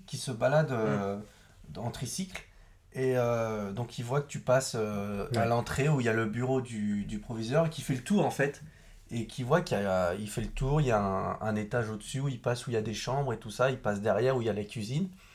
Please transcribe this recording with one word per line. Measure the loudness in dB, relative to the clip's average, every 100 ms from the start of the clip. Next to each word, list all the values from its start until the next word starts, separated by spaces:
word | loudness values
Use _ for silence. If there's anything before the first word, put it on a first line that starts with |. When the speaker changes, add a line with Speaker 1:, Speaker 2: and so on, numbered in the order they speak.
| -6
Speaker 1:
qui | -8
se | -6
balade, | 0 4 4 4
euh, | 2 2 2 0 -4 -8 -16 -20 -20 -16
Speaker 2:
Mm. | -8
Speaker 1:
en | -8
tricycle. | -6 -6 -6 -8 -10 -16 -20 -20 -20 -12
Et, | -2 2 2
euh, | 2 2 0 -2 -4
donc | -4 -6 -6
il |
voit | -2 -2
que | -2
tu | -4
passes, | 2 4 4 -2
euh, | -2 -2 -4 -4 -2
à | 2
Speaker 2:
Ouais. | 2
Speaker 1:
l'entrée | 2 0 0 4
où | 4
il | 4
y |
a |
le | 2 2
bureau | 0 0 0
du, | 0 -2 0 0
du | -2 -6
proviseur | -6 -6 0 2 2
qui | 0
fait | -4
le | -2
tour | 2 2
en | 4
fait. | 2 -2 -2 -12 -20 -20 -20 -8
Et | -6 -6
qui | -4
voit | 2 2
qu'il | 2 0
y |
a, | 2 2 2
il | 0 -4
fait | -4
le | -4
tour, | -2 2 4
il | 4
y |
a | 4
un, | 2 0 -2 -4
un | -2 -2
étage | 0 -2 -2
au-dessus | -4 -6 -4
où | -2
il | -2
passe, | -2 -2 0
où |
il |
y | -2
a |
des | -2
chambres | -4 -2 -2 0
et | -4
tout | -4
ça, | 0 2
il | 2
passe | 0 0
derrière | 2 4 4 2
où |
il | 0
y |
a |
la | -2
cuisine. | -4 -6 -4 -2 -2 -6 -20